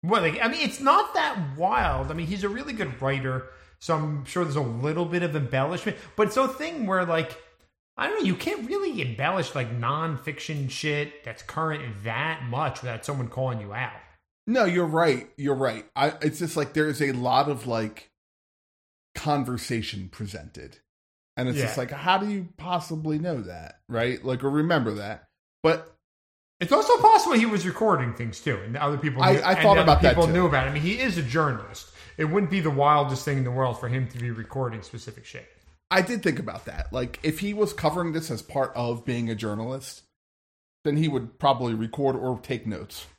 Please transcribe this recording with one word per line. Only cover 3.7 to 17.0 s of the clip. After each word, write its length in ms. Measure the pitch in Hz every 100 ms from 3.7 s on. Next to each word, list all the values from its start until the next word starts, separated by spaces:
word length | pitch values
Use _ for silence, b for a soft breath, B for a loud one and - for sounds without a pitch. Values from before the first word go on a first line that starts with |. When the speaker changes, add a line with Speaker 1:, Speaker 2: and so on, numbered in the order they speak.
| B
Speaker 1:
so 160 | - 160
I'm 300 | 151 147 131
sure 180 | 180
there's 140 | 170 143
a 40 |
little 440 | 127 113 143 156 170
bit 180 | 175
of 100 | 170
embellishment. 640 | 147 131 131 139 262 214 - B -
But 100 | 214
it's 80 | 262
a 120 | 269
thing 360 | 262 311 330 208
where, 180 | 190 180
like, 360 | 165 160 - - _ _ _ _ -
I 100 | -
don't 120 | 427
know, 40 | 196
you 100 | 180
can't 300 | 330 403 233
really 320 | 403 392 233
embellish, 540 | 127 110 143 190 151 143
like, 220 | 117 120
nonfiction 920 | 117 147 165 143 - 151 - 147 135
shit 540 | - 151 147 147 - -
that's 180 | 110
current 400 | - - 160 151 120 104 107
that 380 | 113 156 160
much 380 | 127 123 151 127
without 220 | 127 113
someone 240 | - 139 117
calling 320 | - 131 113
you 140 | 101
out. 180 | 107 123 - - _ _ _ -
Speaker 2:
No, 160 | 254
you're 220 | 196 175 170
right. 420 | 160 165 123 - -
You're 180 | 139
right. 320 | 131 131 110 - -
I, 160 | 147 156
it's 180 | 151 151
just, 160 | 165 160
like, 160 | 143
there 160 | 156 151
is 140 | 143